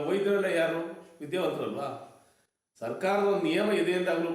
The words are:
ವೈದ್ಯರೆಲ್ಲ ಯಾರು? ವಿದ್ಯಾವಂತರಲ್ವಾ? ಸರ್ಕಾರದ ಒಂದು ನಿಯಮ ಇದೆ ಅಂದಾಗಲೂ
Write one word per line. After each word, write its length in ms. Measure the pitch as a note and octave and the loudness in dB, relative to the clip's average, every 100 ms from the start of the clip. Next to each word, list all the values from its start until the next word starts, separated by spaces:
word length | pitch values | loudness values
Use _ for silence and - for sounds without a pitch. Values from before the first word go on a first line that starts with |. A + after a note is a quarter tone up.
| D#3 | 2
ವೈದ್ಯರೆಲ್ಲ 420 | G3 G3 G3 F#3 E3+ | 0 2 2 2 2
ಯಾರು? 200 | E3 E3 E3+ - - - | 2 0 -6 -10 -18 -14
ವಿದ್ಯಾವಂತರಲ್ವಾ? 680 | C#3+ F3+ D#3 C3+ A2+ C3 C#3 C#3 - - _ _ _ _ _ - | -6 -2 -2 -2 -4 -4 -6 -8 -14 -20 _ _ _ _ _ -10
ಸರ್ಕಾರದ 460 | A#2 - F#3+ G3+ G3+ | -8 -2 0 2 2
ಒಂದು 180 | F#3 | 2
ನಿಯಮ 260 | D#3+ F3+ G#3 | 2 2 2
ಇದೆ 240 | F#3 E3+ | 2 2
ಅಂದಾಗಲೂ 360 | F3+ F3 E3 E3 | 2 2 0 0